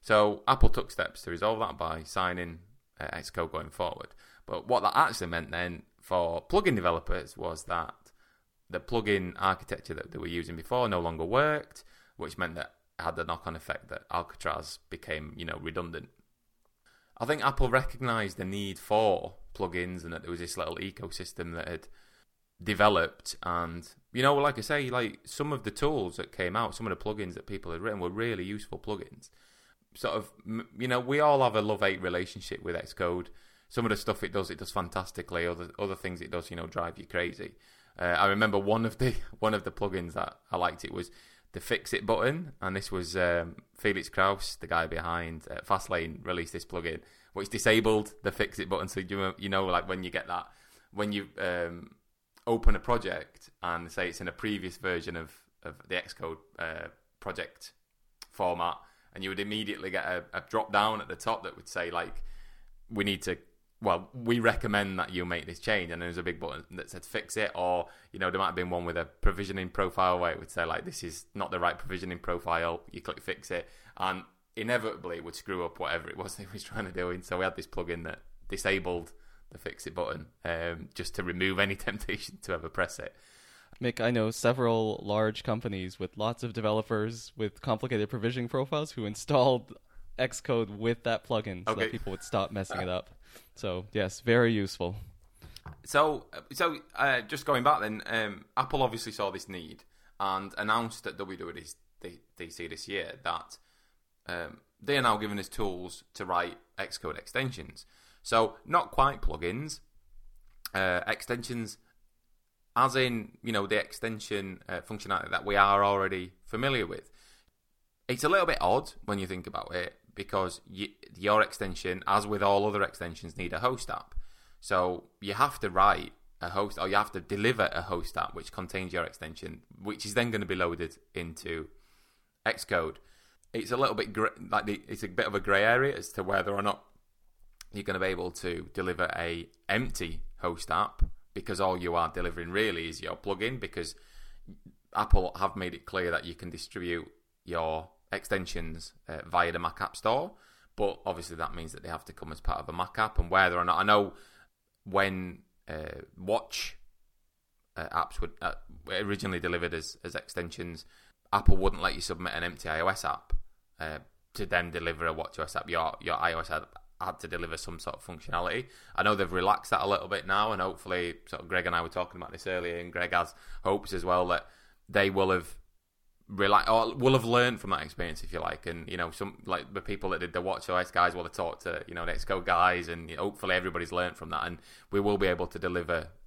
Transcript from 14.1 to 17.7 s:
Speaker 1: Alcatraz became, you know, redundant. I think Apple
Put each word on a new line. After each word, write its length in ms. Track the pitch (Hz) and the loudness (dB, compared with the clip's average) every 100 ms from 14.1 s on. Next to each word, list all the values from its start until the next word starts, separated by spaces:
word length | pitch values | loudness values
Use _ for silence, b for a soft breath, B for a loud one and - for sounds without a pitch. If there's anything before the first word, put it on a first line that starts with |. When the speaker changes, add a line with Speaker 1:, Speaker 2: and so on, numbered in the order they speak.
Speaker 1:
Alcatraz 680 | 87 85 - 85 76 78 - _ | -4 -4 -6 -4 -4 -6 -14 _
became, 440 | 85 - 78 76 - | -14 -6 -6 -6 -8
you 80 | |
know, 140 | 82 78 | -8 -6
redundant. 480 | 82 82 87 80 - _ _ _ _ _ _ _ _ b b - | -6 -4 -6 -8 -12 _ _ _ _ _ _ _ _ b b -6
I 20 | |
think 200 | 120 151 | 0 4
Apple 260 | 117 135 131 | 4 6 6